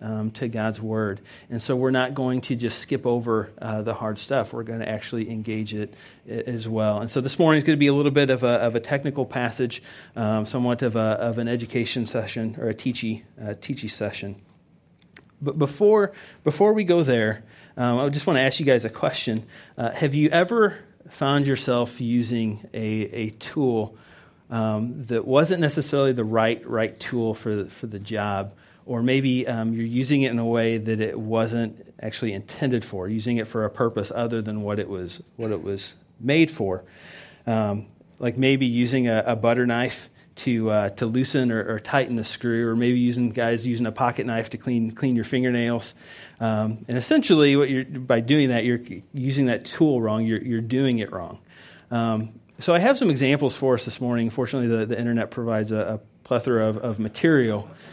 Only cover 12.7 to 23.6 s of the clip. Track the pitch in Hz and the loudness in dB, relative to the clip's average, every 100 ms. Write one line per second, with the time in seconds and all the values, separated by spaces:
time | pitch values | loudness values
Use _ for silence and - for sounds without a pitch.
12.7 | 107 131 120 113 110 - - 110 104 - | -4 -6 -4 -6 -6 -10 -12 -10 -10 -10
13.7 | 135 107 - 104 - 101 95 _ _ _ | -10 -8 -6 -6 -6 -10 -12 _ _ _
14.7 | _ _ _ _ - _ _ 143 156 143 | _ _ _ _ -20 _ _ -6 0 -2
15.7 | - 208 214 196 - - - 151 143 208 | 4 4 6 2 -2 -20 -4 -4 4 4
16.7 | 214 185 170 143 120 107 107 - - - | 4 4 4 4 4 2 -2 -8 -20 -20
17.7 | - 123 120 143 143 - 139 135 131 143 | -2 0 2 0 0 2 4 4 2 4
18.7 | 123 110 - 147 - - 110 110 - - | 4 2 -2 -2 -2 -4 -4 -6 -18 -20
19.7 | - 117 - 151 143 151 170 180 233 208 | -6 -6 0 0 4 4 4 2 2 2
20.7 | - - _ - - 139 143 139 131 - | 0 -16 _ -20 -4 0 2 2 0 0
21.7 | 123 120 - 120 120 113 120 110 107 - | 0 0 -4 0 0 0 0 -2 -4 -10
22.7 | - 107 107 104 113 110 - - - | -6 -4 -2 -4 -6 -8 -8 -8 -2